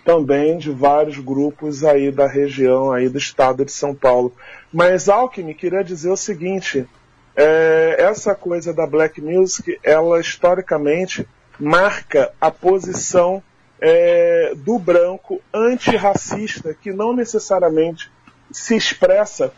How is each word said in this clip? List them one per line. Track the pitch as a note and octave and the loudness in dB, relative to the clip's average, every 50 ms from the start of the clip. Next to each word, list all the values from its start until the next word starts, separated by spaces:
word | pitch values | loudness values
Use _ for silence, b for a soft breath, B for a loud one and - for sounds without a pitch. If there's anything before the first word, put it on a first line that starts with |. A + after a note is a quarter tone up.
| _ | _
também | - E3+ E3 D3 C3 C#3 C#3+ D3 D#3 E3 | 2 2 2 2 2 0 2 2 0 0
de | F3 C#3+ D3+ | -2 -4 -8
vários | C#3 B2+ C3+ C#3+ C#3+ D3+ D#3 D3+ C#3+ | -4 0 2 4 4 4 2 0 -4
grupos | C#3+ C3 B2+ C3+ C#3 C#3+ D3 D3 - D3+ D3+ D3 C3+ D3+ | -8 -8 -6 -2 -2 -2 -2 -4 -6 -8 -10 -6 0 2
aí | D#3 D3 C#3 C#3 C#3 | 2 4 4 2 0
da | C3+ C#3+ C#3 | 0 0 0
região, | C3+ C3+ C#3 C#3+ C#3+ C3 C3+ C3 B2+ B2+ C3 C3+ C3+ | 0 0 0 -2 -2 0 0 2 2 4 2 2 0
aí | B2+ B2 B2+ | 0 0 -2
do | C3 B2+ | -2 -2
estado | C#3 C3+ - - - C3+ C3 C3 C3 C#3 | -4 -8 -6 0 2 2 2 2 0 -4
de | C#3 | -6
São | - - - C#3+ C#3 | -6 -6 -6 -6 -4
Paulo. | C#3 - C3 B2 B2 B2 B2 B B B B B B B B | 0 2 2 4 2 2 -2 B B B B B B B B
Mas, | - E3 F3 F3+ F#3 F3+ - | 0 2 4 4 2 2 2
Alckmin, | G3+ G3+ A3+ B3+ B3 - G3+ F3 D#3 D3+ | 2 2 2 2 -2 -4 -8 -12 -12 -10
queria | - - F3 F3 G3 F#3+ | -8 -6 -4 -2 -2 -4
dizer | E3+ F3+ D#3 D3+ F3+ | -4 -8 -6 -4 -4
o | F#3+ | -4
seguinte: | F#3+ - - G3+ D3+ E3 F#3 G3 F#3+ - - - C3+ B2+ - _ _ _ _ _ _ _ _ _ | -2 -4 -8 -8 -6 -6 -6 -6 -6 -6 -4 -4 -6 -6 -6 _ _ _ _ _ _ _ _ _
é, | - D3+ D#3 D#3 D#3+ D#3+ D#3+ D#3+ D#3+ D#3+ E3 D#3 - | 2 4 4 4 4 4 4 4 4 2 2 2 2
essa | E3 G3 G#3+ G#3 - G#3 F#3+ | 2 2 0 0 -2 -4 -4
coisa | - - F#3 F3 F3 D#3 E3+ E3 | -2 -4 -6 -6 -4 -6 -4 -4
da | D#3+ D#3+ | -4 -2
black | D3 C#3+ D#3 D#3 D#3 - - | 0 0 0 0 0 -2 -8
music, | D3 D#3 E3+ F#3 F#3+ F3+ - - - E3+ - - | -8 -2 0 2 2 0 -2 -6 -8 -8 -10 -2
ela | - C#3+ D3+ D#3 E3 E3+ E3+ E3+ | 0 2 2 4 4 2 0 0
historicamente | E3 - - - - F3 F3+ F#3 F#3 - E3+ D3+ D3 C#3+ D3+ E3+ F#3 F3+ - - B2 - _ _ _ _ - - | 0 -4 -4 -2 0 0 0 0 -2 -2 -4 -2 0 0 0 -2 -2 -6 -8 -10 -10 -12 _ _ _ _ -12 -8
marca | C#3+ D3 D#3+ F3 F#3+ G#3 G3+ - - - - C#3+ C3 - - - | -2 0 2 2 2 2 -2 -6 -8 -2 0 0 0 0 -2 -2
a | - D#3+ | -2 -2
posição, | D#3 - - F3+ F#3+ F#3+ F3+ F#3 F3+ - - - - F3+ F3 F3+ F#3 G3 - _ _ _ _ _ _ _ | -2 0 0 0 0 0 -2 -6 -8 -8 -6 0 2 2 2 2 0 -4 -8 _ _ _ _ _ _ _
é, | - D#3+ E3 F3 F3 E3+ F3 E3+ E3+ E3+ E3+ E3 D#3+ - - | 2 2 4 4 4 4 4 4 2 2 2 2 0 -2 -4
do | D#3 C3+ F#3 A#3+ A#3 | -6 -4 -4 -4 -2
branco | F3 F3 E3+ F3 F3 F3+ F#3 F#3+ - - G3 F#4+ - _ - | 0 2 4 4 2 2 -2 -8 -10 -10 -10 -10 -10 _ -4
antirracista, | G#3+ A3 A#3+ B3+ A#3+ - - A3+ G#3 F#3 G3+ G3 - - - - G3+ G#3+ G#3 - - - - - | -2 0 0 0 -2 -2 -2 -2 0 2 0 0 0 -4 -8 -10 -8 -8 -10 -10 -10 -10 -10 -12
que | - - G#3 | -10 -12 -10
não | F#3+ G3 G#3+ A3+ A#3+ | -6 -4 -4 -2 -2
necessariamente | B3+ A#3 A3+ - G#3+ - - G3 F#3 F3+ E3 D#3 D#3 D#3+ E3+ E3 E3 - - _ _ _ - _ _ _ _ | -2 -4 -4 -4 -6 -2 -2 0 2 2 2 2 2 0 0 -4 -8 -14 -18 _ _ _ -20 _ _ _ _
se | - - - - A3+ | -18 -12 -4 -2 0
expressa | G#3+ - - F3 - F#3+ F3+ F#3+ G3+ G#3+ - - - C#3+ A#2+ - | 0 0 -2 0 0 2 2 4 2 0 -2 -4 -4 -6 -6 -4